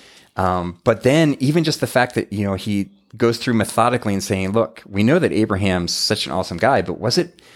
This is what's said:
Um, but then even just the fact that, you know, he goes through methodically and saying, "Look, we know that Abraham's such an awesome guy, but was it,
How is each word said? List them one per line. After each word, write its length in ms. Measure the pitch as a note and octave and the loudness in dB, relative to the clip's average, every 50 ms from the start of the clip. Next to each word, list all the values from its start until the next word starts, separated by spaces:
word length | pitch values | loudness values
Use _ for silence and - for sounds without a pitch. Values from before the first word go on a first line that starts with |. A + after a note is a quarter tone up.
| - - - - - _ - - | -20 -20 -20 -20 -20 _ -6 -2
Um, 420 | F#2+ F#2 F2+ F2+ F2 F2+ F2 - - | 0 0 0 0 -2 -6 -8 -4 0
but 180 | A#2 A2+ A2+ - | -2 0 2 2
then 320 | B2+ C#3+ D#3+ E3 D3+ C3+ - | 2 4 4 4 2 2 0
even 240 | A#2+ C3+ D3+ E3+ D#3 | 0 0 0 0 0
just 160 | D#3 - - | 0 -2 -2
the 60 | C#3 A#2 | -2 0
fact 280 | - B2+ B2 - - | 0 0 0 0 -2
that, 160 | A#2 - - | -4 -4 -4
you 140 | G#2 G#2 G#2 | -4 -4 -2
know, 80 | G2+ G2 | -2 -2
he 360 | F#2+ - A2 G#2 G2+ G2 - _ _ _ _ - A2+ | -4 -4 -4 -2 -2 -4 -4 _ _ _ _ -6 0
goes 200 | B2 A#2 A2+ A2+ | 2 2 2 0
through 180 | - C3 A#2 | -2 0 0
methodically 580 | A2 G#2+ A2 - - A2+ A#2+ B2 A#2+ - G#2+ G2+ | 0 0 0 0 0 2 2 2 0 -2 -2 -4
and 100 | G2 F#2 | -2 -2
saying, 300 | - G#2+ F#2+ F#2+ F#2+ G2+ | -2 -2 -2 -2 0 0
"Look, 280 | A#2 A2+ - - - - - | 0 0 0 -4 -14 -16 -6
we 160 | G2+ G2 G#2+ | -2 2 2
know 160 | A#2 D3+ F#3 | 4 4 4
that 140 | D3+ G2 D2 | 4 4 2
Abraham's 580 | G2+ A2 G2+ G#2 F#2+ G#2 G2 F#2 F2+ F2 E2 - | 2 0 0 0 0 0 0 0 0 -2 -2 -4
such 320 | - - - G#2+ - - | -2 -2 -2 -2 -2 -4
an 60 | - | -4
awesome 260 | C2+ F#2 F2+ - F#2 E2+ | -4 -4 -4 -4 -4 -2
guy, 240 | G#2 B2 C#3 G#2+ | 0 2 2 2
but 180 | F2 F2 E2+ - | 0 -2 -4 -4
was 180 | E2+ B2 A#2 F3+ | -4 -2 0 0
it, 240 | E3+ - - _ - - - | -2 -2 -6 _ -20 -20 -20